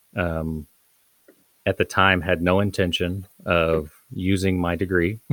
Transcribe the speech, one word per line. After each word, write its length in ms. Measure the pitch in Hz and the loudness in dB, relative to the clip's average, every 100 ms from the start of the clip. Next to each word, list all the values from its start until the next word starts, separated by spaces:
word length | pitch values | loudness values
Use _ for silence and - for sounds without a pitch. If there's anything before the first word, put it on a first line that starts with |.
| _ - | _ -6
um, 500 | 87 80 80 80 76 _ _ _ _ _ _ _ _ _ - | -4 -4 -6 -8 -12 _ _ _ _ _ _ _ _ _ -4
at 100 | 95 | -2
the 80 | |
time, 360 | 95 - 98 92 | 0 4 4 4
had 200 | 87 87 | 2 0
no 180 | 87 92 | 2 2
intention 680 | 101 95 90 82 90 98 92 _ - | 0 0 -2 -2 -4 -6 -10 _ -2
of 440 | 87 82 80 78 - - | 0 2 0 -4 -14 -16
using 480 | - 92 95 95 92 | -6 0 0 2 0
my 160 | 87 85 | 0 -2
degree. 420 | 92 92 85 110 - | 0 2 0 -2 -4